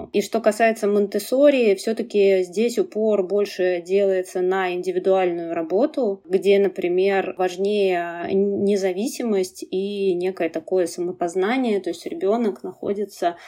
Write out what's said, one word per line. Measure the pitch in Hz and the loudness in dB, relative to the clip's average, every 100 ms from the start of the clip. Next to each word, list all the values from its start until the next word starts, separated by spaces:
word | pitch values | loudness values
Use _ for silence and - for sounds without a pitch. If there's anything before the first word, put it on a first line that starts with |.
| - | -4
И | 202 | -2
что | 208 226 | 0 2
касается | 220 208 226 226 202 | 2 4 2 2 0
Монтессори, | 208 202 208 - 262 294 269 220 | 2 0 -2 -2 4 6 6 4
всё-таки | 190 - 220 226 208 196 190 | 2 0 -4 -2 2 4 4
здесь | 180 180 233 240 | 2 0 0 0
упор | 180 214 220 202 180 | -2 0 0 2 0
больше | 202 202 - 185 180 | 0 -2 0 0 0
делается | 170 196 196 185 185 190 | 0 2 2 2 -2 -2
на | 180 190 180 | 0 0 0
индивидуальную | 180 180 180 190 190 180 170 170 | -2 -2 -2 2 2 2 -2 -4
работу, | 170 165 185 294 285 226 196 | -4 -2 0 0 0 -2 -4
где, | 165 185 185 202 | -2 0 4 4
например, | 196 185 175 180 196 196 185 - | 4 0 -2 2 2 0 -2 -2
важнее | 185 180 196 208 190 180 170 170 170 | -4 -2 -2 0 2 0 -4 -8 -2
независимость | 196 202 202 202 202 190 180 233 - 240 202 185 - - | 0 0 0 0 2 0 -2 -4 -4 -2 0 -2 -6 -8
и | 185 196 202 196 | -4 -4 -2 0
некое | 175 185 185 165 | 0 -2 -2 -4
такое | 165 - 190 170 | -4 -2 0 0
самопознание, | - 175 180 175 185 190 262 247 202 | -2 -6 -4 -4 -2 0 0 0 -2
то | 180 | -4
есть | 175 - | -8 -8
ребёнок | 170 185 226 220 185 | -4 0 0 0 -4
находится | 185 185 196 202 202 - 175 175 | -10 -8 -6 -4 -6 -4 -4 -4